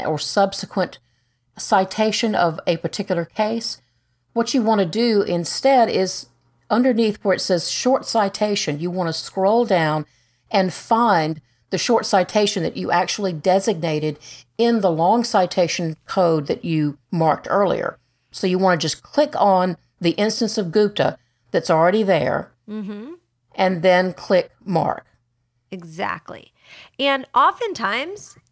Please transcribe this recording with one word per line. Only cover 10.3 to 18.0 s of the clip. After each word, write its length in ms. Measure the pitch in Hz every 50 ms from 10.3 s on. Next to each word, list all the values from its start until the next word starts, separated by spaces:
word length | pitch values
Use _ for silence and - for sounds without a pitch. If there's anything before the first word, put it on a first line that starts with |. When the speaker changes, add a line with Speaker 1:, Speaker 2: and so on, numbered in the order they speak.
| _ _ _ _
Speaker 1:
and 220 | - 196 185 180
find 680 | - - - - 226 226 240 226 190 165 156 156 160 156 - _ _ _ _ _
the 80 | 190 175
short 260 | - - 233 - 180
citation 560 | - 214 190 180 - - 214 208 202 - 185
that 140 | 160 - -
you 140 | 180 185 -
actually 420 | - 175 180 170 - - 202 185
designated 840 | 170 151 - 190 185 196 190 233 185 160 160 165 156 151 156 156 147 - - - - - - _ _ -
in 220 | 233 233 233 220
the 80 | 196 180
long 340 | 160 160 165 185 220 240 233
citation 720 | - - 196 180 170 - 190 175 160 - - 175 160 156 - _
code 400 | - - 196 180 170 160 156 139
that 180 | 143 - - -
you 340 | 170 160 156 151 147 139 - _ _
marked 360 | 190 165 160 156 151 - - -
earlier. 480 | 156 196 202 170 - - - - - _